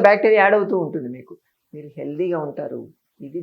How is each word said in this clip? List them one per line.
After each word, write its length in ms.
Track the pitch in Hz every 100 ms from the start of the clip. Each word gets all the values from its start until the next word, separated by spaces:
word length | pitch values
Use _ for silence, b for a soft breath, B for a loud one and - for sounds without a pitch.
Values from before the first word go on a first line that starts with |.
| 202
బ్యాక్టీరియా 340 | 208 214 214
యాడ్ 140 | 196 208
అవుతూ 160 | 196 190
ఉంటుంది 240 | 156 156 123 127
మీకు, 180 | - - _ _ _
మీరు 160 | 151 147 147
హెల్దీగా 420 | 139 147 180 170 147
ఉంటారు. 320 | 143 135 127 131 _ _ _ 139
ఇది 140 | 160